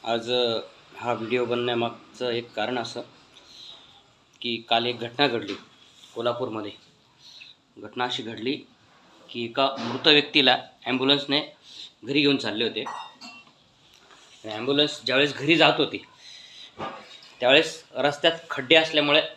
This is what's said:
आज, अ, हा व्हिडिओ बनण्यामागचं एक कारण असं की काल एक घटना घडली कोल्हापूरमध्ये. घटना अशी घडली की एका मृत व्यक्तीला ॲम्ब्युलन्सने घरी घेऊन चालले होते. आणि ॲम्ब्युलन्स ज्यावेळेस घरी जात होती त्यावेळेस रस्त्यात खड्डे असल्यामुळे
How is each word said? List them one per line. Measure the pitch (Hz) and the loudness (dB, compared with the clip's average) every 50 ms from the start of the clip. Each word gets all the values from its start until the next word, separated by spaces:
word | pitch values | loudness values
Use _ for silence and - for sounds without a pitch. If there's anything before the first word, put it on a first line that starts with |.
| - | -2
आज, | 113 117 117 107 117 | -2 -4 -2 -2 -2
अ, | 123 123 123 117 113 107 95 - - - - - - | -2 0 0 0 -2 -4 -6 -10 -18 -20 -20 -20 -16
हा | - 110 120 120 | -8 -4 -4 -4
व्हिडिओ | 107 113 107 120 127 123 | -4 -2 -2 -2 -2 0
बनण्यामागचं | 117 120 120 120 123 120 117 117 117 117 - - - - - 123 123 | 0 -2 -2 -2 -2 -2 -2 -2 -4 -6 -10 -20 -20 -12 -6 -4 -4
एक | 117 120 117 - - | -4 -4 -6 -8 -8
कारण | 110 104 110 127 123 | -6 -6 -4 -4 -6
असं | 113 113 - 120 - - - - _ _ _ - - - - - - - - - - - - - _ _ _ _ _ _ _ _ | -6 -8 -10 -14 -14 -14 -20 -20 _ _ _ -20 -20 -20 -20 -20 -20 -20 -20 -20 -20 -20 -20 -20 _ _ _ _ _ _ _ _
की | - 120 117 110 113 - | -6 -6 -6 -6 -2 0
काल | 117 117 117 | 0 0 0
एक | 123 120 117 | 0 -4 -6
घटना | 113 113 - - 143 | -8 -10 -2 0 0
घडली | 139 117 113 101 98 101 92 - - _ _ _ _ _ - - - - | 0 0 -2 -4 -6 -10 -10 -12 -20 _ _ _ _ _ -20 -20 -16 -12
कोल्हापूरमध्ये. | 117 117 120 120 - 127 117 110 110 101 104 - - - _ _ _ _ _ _ _ _ - - - - - - _ _ _ _ - | -4 -2 -2 -2 -2 -6 -6 -6 -8 -10 -10 -14 -16 -20 _ _ _ _ _ _ _ _ -20 -20 -20 -20 -20 -20 _ _ _ _ -18
घटना | 104 104 - 123 123 | -18 -14 -6 -6 -4
अशी | 123 127 - 117 | -4 -4 -8 -8
घडली | 107 113 101 107 123 143 - - _ _ _ _ _ _ _ _ _ _ _ - - | -10 -10 -8 -6 -6 -6 -6 -8 _ _ _ _ _ _ _ _ _ _ _ -20 -14
की | - 117 117 | -10 -8 -8
एका | 113 117 139 135 135 135 - | -6 -2 0 0 0 0 -4
मृत | 117 117 117 131 - 160 | -8 -6 -8 0 4 6
व्यक्तीला | 151 147 143 - - 151 135 131 123 - - - - _ - | 6 6 4 4 2 4 6 6 4 2 0 -10 -20 _ -6
ॲम्ब्युलन्सने | 120 127 127 131 135 143 143 143 - 135 151 147 - - _ _ - - - - - _ _ - | -4 -2 0 2 2 2 2 2 -2 -2 -2 -2 -4 -14 _ _ -20 -20 -20 -20 -20 _ _ -10
घरी | 110 139 147 | -2 0 2
घेऊन | 147 143 139 | 4 4 2
चालले | 131 - 113 104 107 120 | 2 0 -4 -2 -2 -2
होते. | 110 87 107 123 - - - - - - _ - - - - - - _ _ _ _ _ _ _ _ _ _ _ _ - - - - - - - | -2 -2 -6 -8 -8 -10 -12 -14 -16 -18 _ -20 -20 -20 -20 -20 -20 _ _ _ _ _ _ _ _ _ _ _ _ -20 -20 -20 -20 -20 -18 -14
आणि | 110 107 | -10 -10
ॲम्ब्युलन्स | 107 117 131 143 143 147 147 - - - | -8 -4 -2 2 2 2 0 0 -8 -6
ज्यावेळेस | - 127 135 143 147 135 | 0 2 2 2 2 0
घरी | - 135 151 170 | -4 2 2 4
जात | 156 160 147 - - | 6 6 4 6 4
होती | 147 - - 101 - - - _ - - - - - - - - - - _ - - - - - - - - - - - - - | 0 -2 -2 -10 -12 -14 -20 _ -20 -20 -20 -20 -20 -20 -20 -20 -20 -20 _ -12 -12 -12 -12 -14 -18 -20 -20 -20 -20 -20 -12 0
त्यावेळेस | 127 123 135 151 160 156 - - - _ - | 4 6 6 6 6 2 -6 -12 -18 _ -8
रस्त्यात | 123 131 147 143 - - 165 165 - - - | -2 -2 -2 -2 2 0 0 0 0 -8 -10
खड्डे | - - 131 123 160 | -8 -8 4 6 6
असल्यामुळे | 160 156 156 - 151 147 147 143 151 147 - - | 6 6 4 0 0 2 4 2 2 2 0 -10